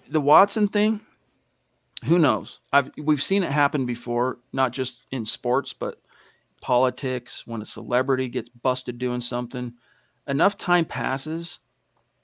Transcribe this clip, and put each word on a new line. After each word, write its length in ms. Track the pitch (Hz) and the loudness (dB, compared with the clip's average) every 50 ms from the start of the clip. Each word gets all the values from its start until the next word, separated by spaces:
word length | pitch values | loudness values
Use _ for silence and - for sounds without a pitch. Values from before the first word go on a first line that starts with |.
| _ - | _ -4
the 120 | 147 156 | -2 0
Watson 460 | 139 139 151 170 202 202 - 220 208 202 | 4 6 8 8 6 6 4 0 0 2
thing, 340 | - 208 208 214 220 214 - _ _ _ _ _ _ _ _ _ _ _ _ _ _ _ _ _ - - - | 2 2 2 2 0 -2 -8 _ _ _ _ _ _ _ _ _ _ _ _ _ _ _ _ _ -12 -6 0
who 120 | 117 170 180 | 2 4 4
knows? 420 | 160 131 113 92 90 - - - _ - | 4 4 2 0 -2 -8 -18 -16 _ 2
I've, 180 | - 143 131 147 - | 2 2 2 0 -6
we've 260 | - 147 147 151 135 | -4 0 0 0 0
seen 200 | - - 196 202 | 2 0 0 0
it 100 | 185 135 | 0 0
happen 320 | 139 151 143 143 156 143 127 | 2 2 2 2 2 0 0
before, 540 | 123 120 120 - 120 120 120 123 127 120 - _ - | -2 -4 -6 -4 -2 0 0 0 -2 -2 -6 _ -8
not 200 | - 139 131 123 | -2 0 0 0
just 300 | 120 135 131 - - _ _ - | 0 -4 -6 -6 -6 _ _ -8
in 160 | 135 131 110 | -6 -6 -4
sports, 480 | - - - - 123 123 135 131 - - | -6 -6 -4 0 0 2 2 0 -2 -8
but 260 | - 113 107 - _ _ _ _ _ _ _ _ _ _ _ _ _ | -6 -6 -8 -8 _ _ _ _ _ _ _ _ _ _ _ _ _
politics, 840 | - - 127 123 131 127 123 - - 131 127 123 120 - - - - | -2 2 2 4 4 2 0 -2 -4 -4 -4 -4 -8 -10 -16 -14 -10
when 140 | 123 117 110 | -8 -6 -6
a 60 | 107 | -6
celebrity 600 | - - 110 107 123 120 123 135 135 131 127 131 123 | -6 -8 -8 -4 0 0 2 2 2 2 0 0 -2
gets 200 | 120 123 110 - | -4 -6 -6 -8
busted 480 | - 123 - 135 127 - - - 120 | -10 -4 -2 -2 -2 -2 -4 -8 -6
doing 240 | 120 123 123 123 123 | -4 -4 -4 -2 -4
something. 540 | 120 - 123 123 123 120 - 127 123 120 117 _ _ _ _ _ _ _ _ _ - | -4 -4 -4 -6 -6 -6 -6 -6 -8 -8 -10 _ _ _ _ _ _ _ _ _ -6
Enough 300 | - 135 139 165 202 - | -4 0 2 2 2 0
time 280 | - - - 175 175 160 | -2 -2 0 2 2 2
passes 760 | - - 127 123 123 131 131 - 151 160 165 170 - - - _ _ _ _ _ _ _ _ _ _ _ _ | 0 -4 -6 -4 -4 -4 -4 -4 -6 -6 -6 -8 -10 -12 -14 _ _ _ _ _ _ _ _ _ _ _ _